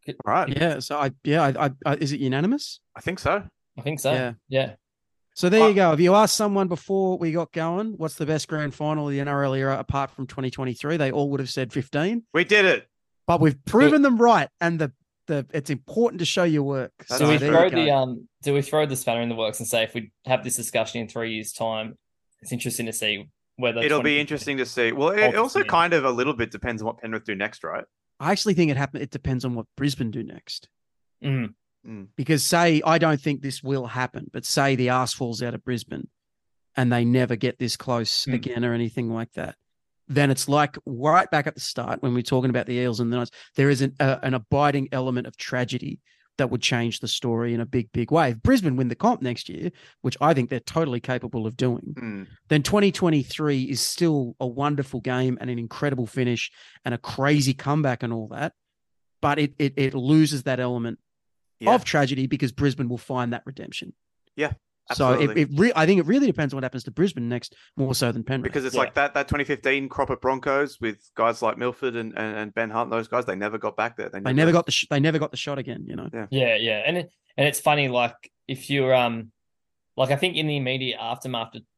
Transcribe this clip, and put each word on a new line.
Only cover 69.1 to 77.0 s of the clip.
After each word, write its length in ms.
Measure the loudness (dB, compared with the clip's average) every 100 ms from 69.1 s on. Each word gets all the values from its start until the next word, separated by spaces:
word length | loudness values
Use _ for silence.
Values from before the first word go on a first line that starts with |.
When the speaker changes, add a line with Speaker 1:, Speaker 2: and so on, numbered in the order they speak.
Speaker 2:
that 160 | 0 -2
twenty 160 | -4 -2
fifteen 420 | -2 0 0 -2
crop 220 | -4 -4
at 100 | 0
Broncos 600 | 0 0 0 0 -2 -4
with 180 | -8 -8 _ 0
guys 260 | 0 2
like 160 | -2 -2
Milford 380 | -4 -2 -4 -4
and, 160 | -8 -6
and, 180 | -6 -6
and 160 | -8
Ben 160 | -4 -4
Hunt, 200 | -2 -2
those 180 | -4 -2
guys, 180 | -4 -2
they 100 | -4
never 200 | -4 -4
got 200 | -6 -4
back 180 | -4 -4
there. 140 | -12
They 80 | -8
Speaker 3:
They 40 |
Speaker 2:
never 100 | -2
Speaker 3:
never 180 | 2 4
got 140 | 4 2
the 80 |
sh-, 140 | -4 -2
they 100 | 0
never 200 | 0 0
got 120 | -4
the 60 | -8
shot 200 | -8 -8
again, 280 | -8 -12 -10
you 80 | -12
know? 140 | -10
Speaker 2:
Yeah. 140 | -10 -4
Speaker 1:
Yeah, 240 | 0 2 2
yeah. 260 | 2 0 0
And 120 |
it, 140 | -2